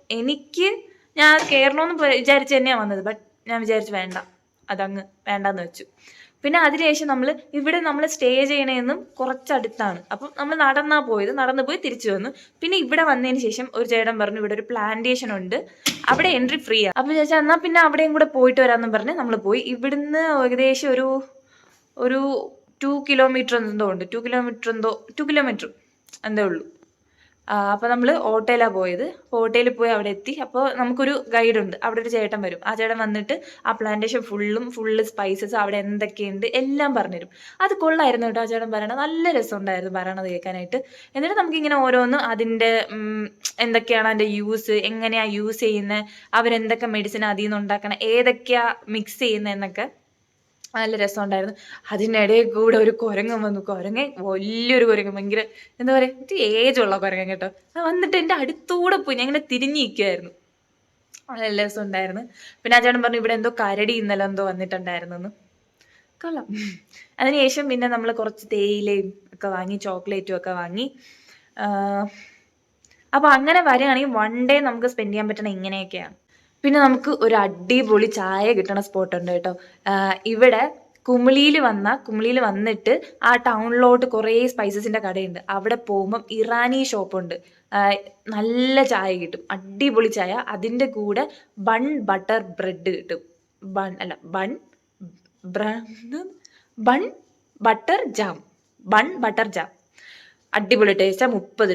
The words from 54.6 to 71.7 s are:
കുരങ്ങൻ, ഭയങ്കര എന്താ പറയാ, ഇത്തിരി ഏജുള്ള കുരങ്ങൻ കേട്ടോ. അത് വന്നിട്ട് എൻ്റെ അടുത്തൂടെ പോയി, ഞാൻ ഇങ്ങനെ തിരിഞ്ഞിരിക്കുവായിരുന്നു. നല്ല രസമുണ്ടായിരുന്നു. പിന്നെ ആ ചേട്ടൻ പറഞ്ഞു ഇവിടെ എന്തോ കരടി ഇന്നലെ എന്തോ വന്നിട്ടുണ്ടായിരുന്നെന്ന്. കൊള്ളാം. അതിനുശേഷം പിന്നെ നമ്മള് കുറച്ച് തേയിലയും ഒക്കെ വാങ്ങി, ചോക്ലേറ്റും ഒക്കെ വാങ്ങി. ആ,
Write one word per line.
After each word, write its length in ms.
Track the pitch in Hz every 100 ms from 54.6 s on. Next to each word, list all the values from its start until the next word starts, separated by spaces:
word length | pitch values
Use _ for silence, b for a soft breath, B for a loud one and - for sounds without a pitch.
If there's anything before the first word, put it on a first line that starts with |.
| 240 254 233
കുരങ്ങൻ, 240 | 208 202 196
ഭയങ്കര 260 | 202 214 214 B B -
എന്താ 120 | 247 262
പറയാ, 140 | 254
ഇത്തിരി 300 | 254 262 381 214 220
ഏജുള്ള 380 | 254 254 208 196
കുരങ്ങൻ 240 | 190 185 185
കേട്ടോ. 140 | 190 185
അത് 340 | - _ 330 330
വന്നിട്ട് 300 | 359 359 359
എൻ്റെ 140 | 330 349
അടുത്തൂടെ 560 | 269 - - 359 359 381
പോയി, 120 | 330 240
ഞാൻ 80 | 254
ഇങ്ങനെ 140 | 294 294
തിരിഞ്ഞിരിക്കുവായിരുന്നു. 800 | 247 269 302 233 208 196 175 175 - _ _ _ _ _ _ _ - -
നല്ല 360 | 233 220 208 208
രസമുണ്ടായിരുന്നു. 580 | 208 202 190 190 190 247 B B B
പിന്നെ 160 | 226 240
ആ 20 | 240
ചേട്ടൻ 160 | 247
പറഞ്ഞു 160 | 240 233
ഇവിടെ 100 | 220 233
എന്തോ 120 | 233 233
കരടി 320 | 208 196 214 233
ഇന്നലെ 240 | 208 196 196
എന്തോ 160 | 196 196
വന്നിട്ടുണ്ടായിരുന്നെന്ന്. 800 | 180 185 185 180 175 170 175 190 - _ _ _ _ b b b _
കൊള്ളാം. 240 | 330 320 - 208 208 175 _ B B B
അതിനുശേഷം 460 | 262 294 262 277 285
പിന്നെ 180 | 247 247 233
നമ്മള് 180 | 226 226
കുറച്ച് 240 | 220 220 -
തേയിലയും 560 | 208 202 208 208 202 196 - _
ഒക്കെ 140 | 185 202
വാങ്ങി, 300 | 185 185 202
ചോക്ലേറ്റും 600 | 202 185 190 196 185 185
ഒക്കെ 140 | 185 180
വാങ്ങി. 260 | 175 190 269 b b b b b b -
ആ, 40 | 208